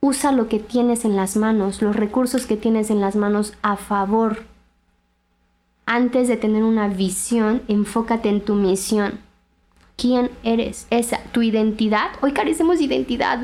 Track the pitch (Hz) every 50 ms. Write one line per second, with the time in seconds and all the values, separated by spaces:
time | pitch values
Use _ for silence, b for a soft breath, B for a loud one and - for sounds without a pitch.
0 | - 277 262 269 - 294 269 254 220 226 226 214 214 - - 247 240 240 233 233
1 | 233 226 202 196 190 190 - 214 214 220 220 214 196 196 190 - 220 208 208 208
2 | 214 208 - 254 254 247 - 262 254 - 220 208 - 233 226 220 214 214 220 208
3 | 202 196 196 208 208 202 208 208 208 208 - - - 214 208 196 - - 208 202
4 | 196 196 208 226 226 220 214 220 - - - - _ _ _ _ _ _ _ _
5 | _ _ _ _ _ _ _ _ _ _ _ _ _ _ _ _ _ - 226 240
6 | 247 247 247 262 247 247 247 220 - 214 214 214 220 226 226 220 208 202 196 185
7 | 196 185 185 - - - 233 233 220 214 220 254 - - 214 208 208 208 - 233
8 | 226 226 233 226 226 214 202 208 202 208 208 208 202 190 190 190 190 - 220 214
9 | 202 202 - - - _ _ _ _ _ _ _ _ _ _ _ _ _ _ -
10 | - 247 247 247 247 247 247 - - 226 226 226 226 - 202 - - - - 240
11 | 233 233 - - - - - 240 233 226 214 220 214 220 214 214 220 214 214 208
12 | 226 370 - - - 277 277 349 427 359 320 311 339 330 359 320 311 269 262 262
13 | 262 262 247 233 - - - 240